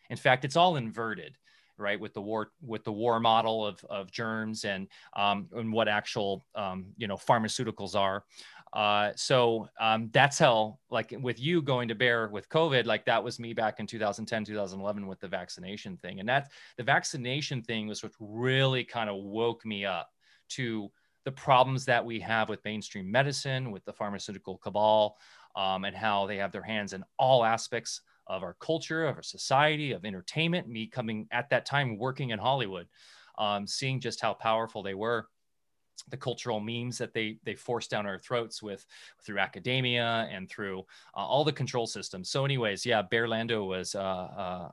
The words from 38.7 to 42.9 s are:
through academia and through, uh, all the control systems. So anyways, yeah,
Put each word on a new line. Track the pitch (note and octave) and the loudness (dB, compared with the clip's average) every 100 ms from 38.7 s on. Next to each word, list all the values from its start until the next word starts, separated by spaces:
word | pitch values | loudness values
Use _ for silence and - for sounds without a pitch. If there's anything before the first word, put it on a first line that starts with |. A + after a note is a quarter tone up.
| F#2+ - - - - | -10 -14 -20 -20 -16
through | - G2 | -6 -2
academia | F#2+ G2 A#2+ C3 B2+ A#2+ A#2 A2+ D#2 | -2 -2 -2 0 2 2 2 0 -2
and | F#2+ F#2 | -6 -10
through, | - G2+ F#2+ - - - | -8 -6 -6 -10 -18 -12
uh, | - G2+ | -8 0
all | C#3 | 2
the | D3+ | 2
control | C#3+ B2+ B2 A2+ | 0 -2 -2 -4
systems. | G#2 - F#2 F#2 | -6 -10 -10 -4
So | C#3 | 0
anyways, | C#3 C3 A2 F#2+ | 0 2 0 0
yeah, | B2 | 2